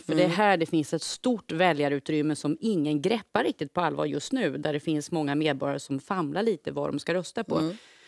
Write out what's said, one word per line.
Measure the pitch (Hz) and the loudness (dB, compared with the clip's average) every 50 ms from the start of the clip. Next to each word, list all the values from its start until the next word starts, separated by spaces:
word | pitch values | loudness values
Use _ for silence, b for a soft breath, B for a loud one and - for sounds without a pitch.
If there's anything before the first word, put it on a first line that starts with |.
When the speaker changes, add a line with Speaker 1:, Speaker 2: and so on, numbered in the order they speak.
| - | -4
Speaker 1:
För | - 156 | 0 2
det | 165 180 | 4 4
är | |
Speaker 2:
Mm. | 180 165 | 4 4
Speaker 1:
här | 185 214 202 190 | 4 6 6 6
det | 170 160 | 4 2
finns | - - 160 143 - - | 2 2 0 0 0 -2
ett | 160 - | -4 -4
stort | - - - - 254 247 196 - - 160 | -6 -8 -2 0 0 0 0 -2 -6 0
väljarutrymme | 160 185 180 160 147 147 143 143 139 - - 156 151 147 151 147 | 2 4 4 4 2 2 0 0 -2 -2 -2 0 0 2 0 0
som | - - 147 151 - | -2 -2 -2 -2 0
ingen | 208 226 208 165 143 151 151 147 139 | 0 0 0 2 2 2 0 0 0
greppar | 185 233 220 - - _ 208 277 | 0 0 -2 -2 -2 _ 0 0
riktigt | 349 - - 156 143 - | 0 -2 -4 -8 -4 -2
på | 175 | -2
allvar | 175 156 143 147 151 | 0 0 0 -2 -2
just | 151 143 151 - - 262 | -2 -2 -4 -4 -2 -2
nu. | 262 214 151 135 147 | 0 0 -2 -2 -2
Där | 147 156 143 | -2 -2 -2
det | 147 | -2
finns | - 170 156 147 147 - | -2 0 0 0 -2 -2
många | 170 160 151 143 143 | -2 -2 0 0 0
medborgare | 151 156 156 143 135 139 139 139 143 | 0 2 0 0 0 -2 -2 -2 -4
som | - - 139 135 | -4 -4 -6 -6
famlar | - - 202 190 165 139 147 180 220 | -4 -4 -4 -2 -2 -2 -2 0 0
lite | 226 196 - - 151 139 | 0 0 0 -4 -6 -4
vad | 143 143 147 | -4 -4 -2
de | 139 143 | -4 -4
ska | - - 170 | -2 -2 -2
rösta | 185 170 - - 226 226 | -2 -2 -4 -6 -8 -4
på. | - 165 - | -2 0 0
Speaker 2:
Mm. | 156 160 190 226 b b b b b | 0 -2 -4 -8 b b b b b